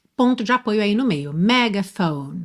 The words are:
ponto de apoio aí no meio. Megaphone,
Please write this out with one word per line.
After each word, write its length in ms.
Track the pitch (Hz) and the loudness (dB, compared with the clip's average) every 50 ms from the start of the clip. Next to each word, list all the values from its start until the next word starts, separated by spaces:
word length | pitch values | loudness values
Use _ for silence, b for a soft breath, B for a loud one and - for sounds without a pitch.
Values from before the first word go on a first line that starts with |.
| _ _ _ | _ _ _
ponto 260 | - 247 247 254 254 214 | 0 2 2 2 0 0
de 80 | 214 | 0
apoio 300 | 247 247 - 226 208 214 | -2 0 0 -2 0 0
aí 140 | 208 202 208 | 2 2 0
no 100 | 233 269 | 0 0
meio. 260 | 240 165 143 143 143 | 0 -2 -2 -4 -4
Megaphone, 1120 | 151 160 185 226 247 254 240 226 196 202 196 - - - 180 160 151 143 139 139 160 180 | -2 0 2 2 4 4 2 2 0 -2 -4 -4 -4 -2 -2 0 -2 -4 -6 -10 -10 -12